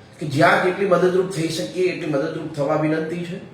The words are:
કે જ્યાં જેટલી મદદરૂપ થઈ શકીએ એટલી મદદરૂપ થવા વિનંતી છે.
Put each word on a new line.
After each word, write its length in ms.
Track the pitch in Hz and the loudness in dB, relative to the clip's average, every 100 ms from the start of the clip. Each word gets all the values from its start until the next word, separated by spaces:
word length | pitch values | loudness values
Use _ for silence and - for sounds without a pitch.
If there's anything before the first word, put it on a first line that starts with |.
| - - | -20 -10
કે 80 | 151 | -4
જ્યાં 380 | 131 170 180 | 4 4 4
જેટલી 220 | 180 180 196 | 2 0 2
મદદરૂપ 440 | 170 180 185 180 | 4 4 2 0
થઈ 180 | 160 160 | -2 -4
શકીએ 440 | 185 160 180 180 | -2 -4 -2 -2
એટલી 180 | 151 160 | -2 -2
મદદરૂપ 440 | 139 - - 147 | -2 -2 -4 -8
થવા 200 | 143 143 | -4 0
વિનંતી 500 | 156 156 160 165 175 | 0 0 0 -2 -6
છે. 160 | 170 185 - | -8 -10 -14